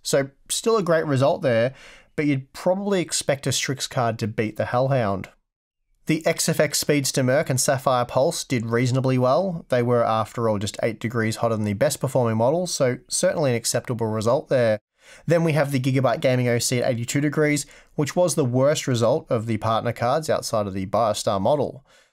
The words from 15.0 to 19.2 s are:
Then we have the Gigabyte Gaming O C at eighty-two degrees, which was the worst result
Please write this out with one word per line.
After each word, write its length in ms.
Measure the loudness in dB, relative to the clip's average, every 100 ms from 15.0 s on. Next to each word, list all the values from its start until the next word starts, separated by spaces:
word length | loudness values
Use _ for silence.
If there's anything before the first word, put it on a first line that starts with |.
| -20 -12 0
Then 200 | 2 2
we 80 |
have 180 | 2 0
the 80 | 0
Gigabyte 400 | 0 2 2 2
Gaming 300 | 2 2 2
O 100 | 0
C 220 | 0 0
at 100 | 0
eighty-two 300 | -2 -2 -2
degrees, 440 | 0 2 2 0 -4 -14 -10 -4
which 220 | -2 2
was 180 | 2 2
the 80 |
worst 420 | 0 2 2 2 0
result 400 | 2 2 2